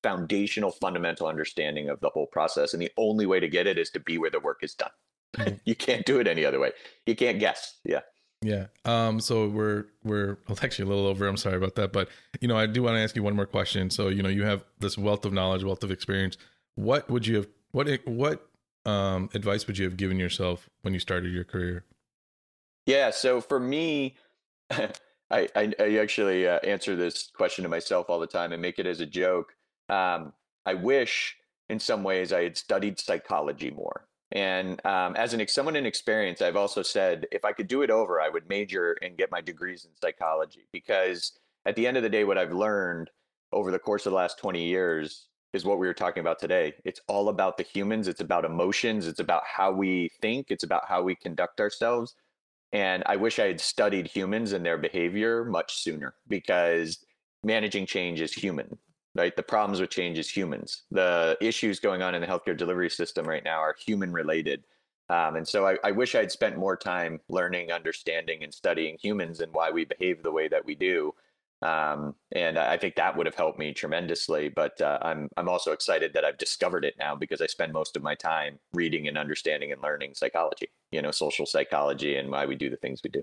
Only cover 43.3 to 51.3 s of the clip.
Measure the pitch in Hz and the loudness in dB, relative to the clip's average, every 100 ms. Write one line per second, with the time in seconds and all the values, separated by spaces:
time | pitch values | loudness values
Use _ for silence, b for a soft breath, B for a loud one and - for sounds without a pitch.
43.3 | _ _ 101 98 92 - 104 101 95 90 | _ _ -2 0 -2 0 0 2 2 0
44.3 | - 104 87 85 92 90 80 78 - _ | -2 -4 -2 0 2 2 0 -4 -10 _
45.3 | _ _ 98 87 101 92 87 90 87 82 | _ _ -4 0 2 0 0 -2 0 -2
46.3 | 82 - 90 78 - 92 - - 101 101 | -2 2 2 2 -2 -10 -10 -4 0 2
47.3 | 98 95 - 90 98 98 110 95 85 80 | 2 0 0 -6 -2 0 0 0 -4 0
48.3 | 87 82 82 90 101 117 110 82 80 82 | 0 2 0 2 2 0 0 -4 -4 0
49.3 | 85 - - 98 95 98 92 85 _ 110 | 0 0 0 2 2 2 2 -2 _ -4
50.3 | 123 139 92 82 87 - 90 92 90 - | -2 -4 -6 0 -2 0 0 0 -2 -6